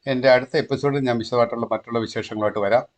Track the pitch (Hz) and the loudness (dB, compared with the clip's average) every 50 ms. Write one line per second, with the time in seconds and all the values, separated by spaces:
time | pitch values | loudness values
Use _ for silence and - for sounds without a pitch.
0 | _ 139 131 127 127 135 127 123 127 - - 160 - - 139 135 - 143 139 143 | _ -4 -4 2 4 6 6 6 4 0 -2 -2 -2 0 -4 -2 -2 -2 -2 0
1 | 131 127 120 113 110 - - 120 117 113 - 117 113 113 113 107 - - 117 117 | 0 0 0 -2 -2 -2 2 2 2 2 0 -6 -4 -4 -4 -6 -4 -4 -4 -4
2 | 110 107 - 113 107 - 113 107 107 104 104 110 101 101 107 127 131 - _ | -4 -2 -6 -8 -8 -6 -6 -2 -2 -2 0 0 0 2 2 2 0 -2 _